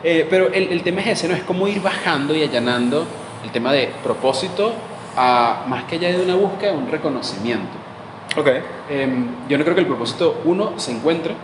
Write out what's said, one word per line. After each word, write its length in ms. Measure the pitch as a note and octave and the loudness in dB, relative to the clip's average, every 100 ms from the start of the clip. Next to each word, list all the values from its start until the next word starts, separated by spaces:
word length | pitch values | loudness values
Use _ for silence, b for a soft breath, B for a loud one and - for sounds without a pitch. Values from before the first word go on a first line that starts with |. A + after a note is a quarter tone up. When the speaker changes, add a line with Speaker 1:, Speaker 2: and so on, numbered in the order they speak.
Speaker 1:
Eh, 240 | E3 E3 D#3+ | 4 2 4
pero 180 | F#3 F#3 | 4 4
el, 180 | G3 F#3+ | 2 0
el 120 | E3+ | 0
tema 180 | F3+ F#3 | 0 0
es 60 | G3+ | 0
ese, 200 | G#3 E3+ | 0 0
¿no? 60 | F3 | -2
Es 80 | |
como 240 | - F3+ G3 | -2 0 0
ir 140 | G3+ | 0
bajando 540 | F#3+ F#3 F#3 D3+ C#3+ D#3 | -2 -2 0 0 2 2
y 80 | |
allanando 640 | D3 B2 A#2+ B2 A#2+ C#3+ E3 - - - | 2 2 2 2 2 0 -2 -8 -12 -12
el 80 | A2 | -6
tema 200 | A#2+ B2 | -2 2
de 180 | C#3+ B2 - | 2 2 -2
propósito 720 | - - C3+ - F#3 F3 G#3+ A3+ - - - - | -4 0 2 0 -2 0 -2 -2 -10 -12 -8 2
a, 460 | B2+ B2 A#2 - C3 | 4 6 4 0 -2
más 160 | B2+ B2 | -6 -4
que 100 | E3 | -2
allá 140 | F3 | 0
de 100 | F3+ | 2
una 140 | F#3 F#3 | 2 2
búsqueda, 380 | G3 - G#3 | 2 0 -2
un 160 | D#3+ B2 | -2 -2
reconocimiento. 800 | D3+ D#3 B2+ - F#2+ A2+ A#2 F2+ - - - - - - - | -2 -2 -2 -4 -4 -2 -2 -4 -10 -14 -16 -16 -16 -6 2
Speaker 2:
Ok. 100 | C#3+ B2+ - - - | 2 2 -2 -12 -6
Speaker 1:
Em, 380 | C#3+ C3+ B2+ B2 B2 - | -2 0 0 -2 -4 0
yo 100 | C#3+ | 2
no 60 | |
creo 120 | D3+ F3 | 4 4
que 60 | |
el 60 | D3+ | 2
propósito, 540 | B2+ A#2 - E3 - D#3+ | 0 -4 0 0 2 0
uno, 280 | F#3 G#3+ - | 2 0 -4
se 140 | - | -6
encuentre. 440 | A#2 C#3+ E3+ E3 A3+ | -2 0 0 -2 -6